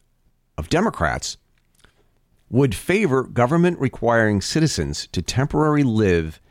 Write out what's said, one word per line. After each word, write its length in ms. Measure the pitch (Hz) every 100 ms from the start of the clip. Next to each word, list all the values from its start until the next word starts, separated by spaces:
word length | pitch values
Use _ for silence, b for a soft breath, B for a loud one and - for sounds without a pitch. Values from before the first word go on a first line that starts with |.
| _ _ _ _ _ -
of 100 | 76
Democrats 720 | 151 214 - 80 60 - - _ _ _ _ _ b b _ _ _ -
would 260 | 113 139 98
favor 480 | - 190 202 131
government 560 | 123 - 120 165 175 170
requiring 640 | 131 - 117 117 110 101
citizens 680 | - 160 156 - 71 73 -
to 140 | -
temporarily 600 | 82 113 139 151 151 147
live 580 | 139 110 104 87 80 80 b